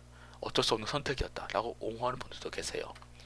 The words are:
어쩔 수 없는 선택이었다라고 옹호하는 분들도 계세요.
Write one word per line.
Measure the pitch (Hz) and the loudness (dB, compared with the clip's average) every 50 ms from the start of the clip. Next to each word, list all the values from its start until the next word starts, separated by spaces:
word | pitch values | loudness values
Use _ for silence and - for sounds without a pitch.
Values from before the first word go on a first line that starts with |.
| - - - - - - - - | -18 -18 -18 -16 -16 -16 -8 -6
어쩔 | - - - 131 123 | -4 2 4 6 6
수 | - 123 | 6 6
없는 | 107 107 | 4 4
선택이었다라고 | - - 143 131 - 135 - - - - - - - - 98 110 117 - - | 2 0 0 2 2 2 2 0 -2 -2 -6 -2 2 2 2 2 2 0 -2
옹호하는 | 101 110 113 113 123 123 123 - | -2 -2 0 2 2 2 2 0
분들도 | - - - - - - | -4 -6 -6 -6 -6 -4
계세요. | - - - - - - - - - - - - - - - | -2 -2 -2 0 0 -2 -2 -4 -6 -12 -14 -16 -16 -16 -16